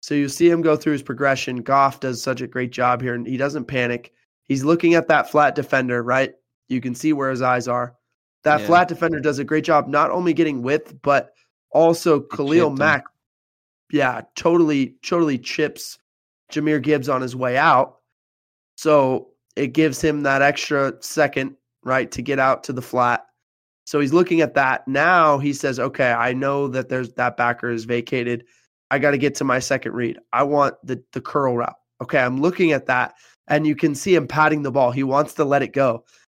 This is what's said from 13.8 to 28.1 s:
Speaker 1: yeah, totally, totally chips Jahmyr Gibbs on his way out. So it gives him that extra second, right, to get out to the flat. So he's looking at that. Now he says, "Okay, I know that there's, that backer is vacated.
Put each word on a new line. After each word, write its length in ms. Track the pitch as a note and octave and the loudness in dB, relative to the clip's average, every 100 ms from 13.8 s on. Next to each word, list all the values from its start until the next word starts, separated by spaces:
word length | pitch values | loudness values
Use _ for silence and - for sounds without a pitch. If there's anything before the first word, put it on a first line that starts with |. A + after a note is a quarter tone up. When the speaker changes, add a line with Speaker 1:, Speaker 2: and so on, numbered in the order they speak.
| _ | _
Speaker 1:
yeah, 300 | C#3+ C3 A#2+ A2 - | 0 0 -2 -10 -2
totally, 600 | E3+ E3+ D#3+ C#3+ B2+ _ | 0 2 2 2 -2 _
totally 360 | - F3 D#3+ C3 | -4 0 0 -2
chips 600 | A#2+ - D3 - - - _ _ _ _ _ | -6 -4 -4 -4 -16 -18 _ _ _ _ _
Jahmyr 300 | - D3+ D3+ | -4 0 0
Gibbs 260 | C3+ D3 B2+ | 2 0 0
on 120 | C3 | -4
his 160 | B2+ B2+ | -4 -4
way 200 | B2+ B2+ | -2 2
out. 420 | D#3+ C3 C#3 _ _ _ _ _ _ _ _ - | 4 4 2 _ _ _ _ _ _ _ _ -6
So 520 | D#3 D3+ C3+ C3 - _ _ - | 2 4 4 0 -6 _ _ -6
it 120 | C3+ | -4
gives 320 | B2 D#3 B2+ | 2 0 2
him 220 | E3 D3 | -2 0
that 180 | C#3+ C3+ | 0 2
extra 520 | C#3+ C#3+ - D3 C3+ - | 2 0 -2 -2 -2 -4
second, 560 | - - D3 C#3+ C3+ C#3 _ _ | -10 0 0 0 -6 -10 _ _
right, 260 | B2 C3 B2 | -4 -2 -2
to 100 | - | -8
get 160 | B2 C#3 | -4 0
out 260 | C3 C3 | 2 0
to 80 | - | -4
the 100 | B2+ | -10
flat. 440 | B2 B2+ B2 A#2+ - _ _ _ _ _ | -6 0 0 0 -6 _ _ _ _ _
So 160 | - D3 | -6 -2
he's 120 | C#3+ | 0
looking 280 | D#3+ F3+ E3 | 2 2 2
at 140 | D3+ | 0
that. 320 | - C3+ B2+ - | 2 0 0 -2
Now 500 | C3+ D#3+ F3+ D#3 C#3+ | 0 2 4 4 2
he 140 | C#3+ | 0
says, 260 | C#3 C#3+ B2+ | -4 -4 -2
"Okay, 340 | C3 C3+ B2+ | -4 0 0
I 200 | A#2 A#2 | 2 0
know 360 | B2+ C#3 C#3 C#3+ | -2 -2 -2 -4
that 200 | B2+ B2+ | -4 -6
there's, 240 | C3 A#2+ | -6 -6
that 220 | - B2 A#2+ | -4 -4 0
backer 340 | A#2+ A#2+ B2 | -2 -2 -4
is 140 | A#2 | -6
vacated. 600 | A2+ A#2+ A#2 | -4 -4 -2